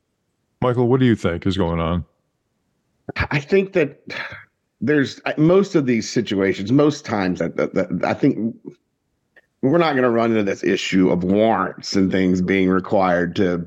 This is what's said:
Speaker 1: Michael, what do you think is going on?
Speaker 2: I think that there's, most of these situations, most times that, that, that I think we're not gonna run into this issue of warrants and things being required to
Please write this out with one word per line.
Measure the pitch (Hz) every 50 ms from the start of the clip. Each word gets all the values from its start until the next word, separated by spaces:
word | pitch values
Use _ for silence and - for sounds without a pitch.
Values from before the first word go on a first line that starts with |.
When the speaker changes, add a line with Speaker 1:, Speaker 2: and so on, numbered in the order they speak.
| _ _ _ _ _ _ _ _ _ _ _ _
Speaker 1:
Michael, | 123 127 120 123 123 117
what | 127 131
do | 127
you | 123 110
think | - - 90 85 85 - 98
is | 87 95
going | 92 82 85 82
on? | 82 82 87 87 - - _ _ _ _ _ _ _ _ _ _ _ _ _ _ _ _ _ _ _ - -
Speaker 2:
I | - - - 147 147
think | 139 - 196 196 196 190 -
that | 180 151 139 - - _ - - - - - - - - _ _ _ _ _ _ _
there's, | 104 123 151 147 135 - - - - 143 135 147
most | 151 165 180 196 202 196 -
of | 165 139 123
these | 120 110 101 -
situations, | - 127 107 - 107 95 98 98 90 - 98 101
most | 123 143 143 151 143 - -
times | - 117 101 92 90 87 82
that, | 82 82 -
that, | - 71 - -
that | 82 - - - 85 -
I | - -
think | - - 139 - - 110 113 - - _ - - _ _ _ _ _ _ _ _ _ _ _ _ _ _ _ _ _
we're | - 135 151 170
not | 170 156 143
gonna | 127 127 123
run | 113 117 113 117
into | 113 110 101
this | 98 90 - -
issue | - 98 - - - 95 95 92 64
of | 78 90 87
warrants | 90 98 104 110 113 107 92 95 - - - - - -
and | 101 95 92
things | 95 95 95 92 92 92
being | 90 90 98 98 92 92
required | 92 92 92 - 110 101 95 92 87 87 87 85 85 107
to | 98 87 87 87 85